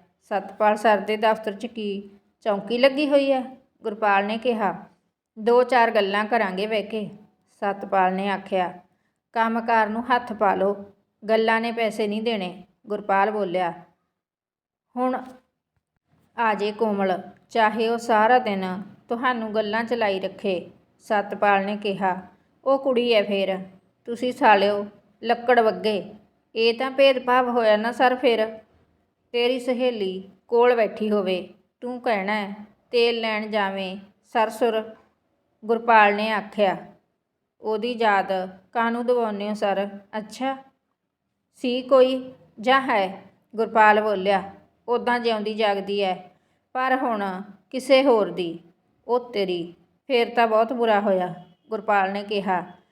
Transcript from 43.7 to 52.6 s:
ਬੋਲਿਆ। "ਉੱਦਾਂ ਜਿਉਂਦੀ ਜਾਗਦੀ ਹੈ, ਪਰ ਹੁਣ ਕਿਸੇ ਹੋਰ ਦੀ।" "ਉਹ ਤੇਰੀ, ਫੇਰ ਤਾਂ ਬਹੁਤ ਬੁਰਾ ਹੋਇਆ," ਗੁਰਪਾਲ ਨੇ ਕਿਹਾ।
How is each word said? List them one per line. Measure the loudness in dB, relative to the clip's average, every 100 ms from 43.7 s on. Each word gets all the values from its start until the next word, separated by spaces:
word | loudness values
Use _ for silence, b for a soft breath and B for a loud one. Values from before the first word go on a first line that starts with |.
| 4 6 6
ਬੋਲਿਆ। | 2 0 0 0 -2 -14 _ _ -4
"ਉੱਦਾਂ | -2 -2 -2
ਜਿਉਂਦੀ | -2 -2 -4
ਜਾਗਦੀ | -2 0 0 -4 -2
ਹੈ, | -2 -4 -10 _ _ _ _ -4
ਪਰ | 0 0
ਹੁਣ | 0 -4 -4 -8 -12 -20 _
ਕਿਸੇ | -8 4 6
ਹੋਰ | 6 4 2
ਦੀ।" | -2 -6 -8 -16 _ _ _ -4
"ਉਹ | -4 -2
ਤੇਰੀ, | -4 -2 -4 -8 -16 _ _ -2
ਫੇਰ | 0 0 0
ਤਾਂ | 2
ਬਹੁਤ | 2 0
ਬੁਰਾ | 0 0 2
ਹੋਇਆ," | 2 0 -2 -8 -18 _ _
ਗੁਰਪਾਲ | -8 0 0 0
ਨੇ | -4
ਕਿਹਾ। | -4 -4 -2 -2